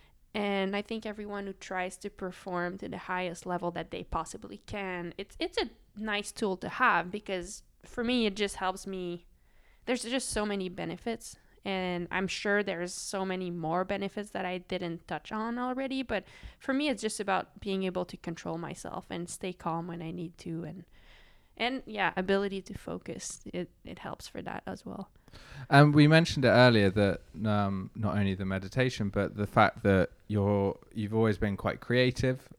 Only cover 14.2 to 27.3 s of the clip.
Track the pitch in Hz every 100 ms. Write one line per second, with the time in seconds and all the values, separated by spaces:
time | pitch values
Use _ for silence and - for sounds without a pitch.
14.2 | 208 196 185 180 180 185 175 165 - 156
15.2 | - 214 226 240 247 254 269 269 254 208
16.2 | - - - - - 269 302 226 220 -
17.2 | 202 185 - - 202 190 190 180 180 -
18.2 | - 165 170 165 160 165 - - - 180
19.2 | 175 - 190 180 175 165 175 170 165 175
20.2 | 165 - 175 165 165 180 170 - - -
21.2 | - - _ - 240 262 - 214 180 180
22.2 | 185 196 202 196 - 196 - 175 - 190
23.2 | - - - 180 175 _ - 180 - -
24.2 | - - - - - 190 - 190 185 -
25.2 | _ - - 139 131 143 147 147 147 160
26.2 | 170 - 127 107 127 113 98 101 101 85
27.2 | -